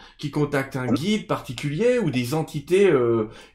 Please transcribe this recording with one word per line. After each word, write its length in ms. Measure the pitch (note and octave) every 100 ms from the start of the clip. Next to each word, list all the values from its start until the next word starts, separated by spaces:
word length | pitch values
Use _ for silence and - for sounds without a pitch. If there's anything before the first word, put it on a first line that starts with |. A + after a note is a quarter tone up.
| - -
qui 140 | D3
contactent 460 | D#3 D3 C#3+ C3+ C3+
un 100 | B2+
guide 400 | D#3 F3 G#3+ -
particulier 720 | C#3 - A#2+ D3 D3 A#3 B3
ou 120 | F3+
des 220 | B2 A#2+
entités, 580 | D#3 D#3 D#3 - F#3 G3
euh, 380 | C#3+ A#2+ A#2 G#2+ - -